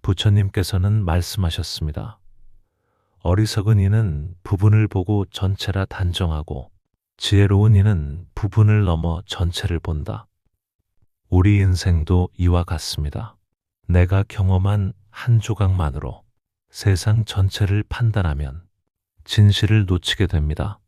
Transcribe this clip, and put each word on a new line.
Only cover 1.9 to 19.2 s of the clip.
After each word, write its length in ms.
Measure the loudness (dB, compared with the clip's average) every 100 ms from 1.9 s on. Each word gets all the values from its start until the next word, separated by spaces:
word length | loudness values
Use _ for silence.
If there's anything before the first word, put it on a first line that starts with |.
| -8 -12 -16 -20 -20 -20 -20 _ _ _ _ _ _
"어리석은 600 | -2 0 0 -2 0 2
이는 560 | 4 2 0 -4 -10 -14
부분을 460 | -6 0 4 4 2
보고 380 | -2 -2 -2 -4
전체라 580 | -4 -4 -4 -4 -4
단정하고 840 | -6 -4 -4 -2 -2 -2 -6 -10 -12 _ _ _ _ _
지혜로운 560 | 0 2 4 4 6
이는 500 | 6 4 0 -4 -10 -14
부분을 500 | -8 -4 2 4 4
넘어 360 | 2 0 -2 -4 -8
전체를 520 | -4 -4 -2 -4 -4
본다." 480 | -4 -6 -6 -12 -14 _ _ _ _ _ _ _ _ _ _
우리 300 | 2 4 4
인생도 720 | 2 2 2 0 2 2 0 -2
이와 260 | 0 2
같습니다. 720 | 0 -6 -8 -6 -6 -8 -12 _ _ _ _ _ 0
내가 380 | 2 2 0 -2
경험한 680 | -2 0 2 0 0 -2 -6 _
한 280 | -10 0 0
조각만으로 840 | 0 -2 0 0 -2 -4 -10 -14 _ _ _ _ _
세상 560 | -4 0 0 0 0 -2
전체를 580 | -2 -2 0 -2 -2 -4
판단하면 720 | -2 -2 0 -2 -4 -6 -10 _ _ _ _ _ _